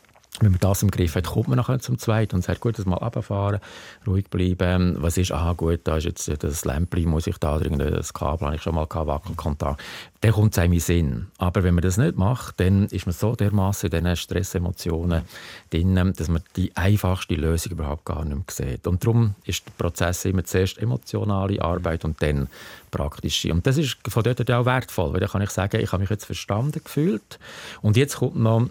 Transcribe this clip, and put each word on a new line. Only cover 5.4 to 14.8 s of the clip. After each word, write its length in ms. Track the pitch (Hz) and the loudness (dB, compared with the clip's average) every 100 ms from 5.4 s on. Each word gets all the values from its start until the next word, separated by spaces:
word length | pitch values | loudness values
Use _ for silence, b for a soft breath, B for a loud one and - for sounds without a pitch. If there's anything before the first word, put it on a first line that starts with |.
| 85 | 0
gut, 260 | 85 82 85 | 0 0 0
da 120 | - 78 | 0 0
ist 80 | |
jetzt 400 | 82 82 - 76 | -2 -6 -6 -4
das 220 | 78 76 - | -4 -2 -2
Lämpchen, 420 | 69 87 85 82 | -2 0 0 2
muss 180 | 80 90 | 2 -2
ich 120 | - | -2
da 200 | 76 76 | -2 0
dringend, 220 | 78 73 | 0 0
das 320 | 73 85 82 | 0 -2 -4
Kabel 320 | - 73 78 | -4 -4 -2
habe 120 | 73 78 | -2 -2
ich 60 | |
schon 120 | 85 | -2
mal 100 | 82 | -2
gehabt, 220 | 76 82 76 | -2 -4 -4
Wackelkontakt.“ 760 | 73 - 80 80 76 71 71 B B B _ | -4 -6 -6 -4 -2 -4 -4 B B B _
Dann 120 | 110 | 2
kommt 200 | 107 104 | 4 4
es 60 | - | 4
einem 140 | 87 | 2
in 60 | 87 | 2
den 60 | |
Sinn. 420 | 85 87 73 60 - - | 2 2 2 -2 -8 -2
Aber 240 | 90 98 | 0 2
wenn 120 | 90 | 4
man 60 | 87 | 4
das 160 | 92 92 | 2 2
nicht 220 | 160 - | 2 2
macht, 420 | 95 131 - - | 0 0 -6 0
dann 240 | 92 98 104 | 4 4 2
ist 180 | 90 92 | -2 -4
man 80 | |
so 200 | 87 107 | -2 -2
dermassen 560 | 120 101 98 95 101 90 | 2 2 2 2 0 -2
in 120 | 85 | 0
diesen 140 | 87 87 | 0 -2
Stressemotionen 1080 | - 90 90 90 87 87 | -2 -4 -2 -2 -2 -4